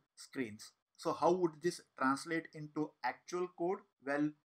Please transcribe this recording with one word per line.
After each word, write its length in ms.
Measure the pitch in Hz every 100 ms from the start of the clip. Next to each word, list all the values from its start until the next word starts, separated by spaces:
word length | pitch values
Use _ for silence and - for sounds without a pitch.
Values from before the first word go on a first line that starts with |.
| _ -
screens. 560 | - 139 113 107 - _ _ -
So 160 | 170
how 200 | 143 165
would 300 | 185 175 151
this 180 | 175 170 - -
translate 480 | 131 139 170 160 160
into 360 | 156 151 156 151 -
actual 460 | 127 - - 180 180 -
code? 200 | 170 202 - _ 127
Well, 240 | 143 151 151